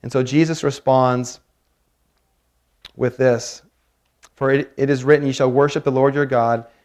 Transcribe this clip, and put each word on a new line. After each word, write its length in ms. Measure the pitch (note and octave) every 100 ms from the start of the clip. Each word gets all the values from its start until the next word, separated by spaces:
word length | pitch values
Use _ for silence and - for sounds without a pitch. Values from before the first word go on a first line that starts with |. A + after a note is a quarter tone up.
And 80 | B2
so 120 | C3
Jesus 420 | B2+ C#3+ D#3+ D#3+
responds 760 | C#3+ C3 - C3 B2+ B2 B2 - _ _ _ _ _ _ _ _ _ _ _ _ _ _ - -
with 200 | B2 -
this, 460 | C3 A#2+ - - _ _ _ _ _ _ -
"For 160 | _ C3+
it, 220 | C#3 - -
it 140 | C#3
is 140 | C#3
written, 220 | B2+ D3 C#3+
'You 60 |
shall 180 | C3 C3
worship 340 | B2+ C#3+ D#3
the 80 | D3
Lord 220 | C3 C#3
your 120 | C#3 C#3+
God, 400 | B2+ A#2 A#2 A#2 _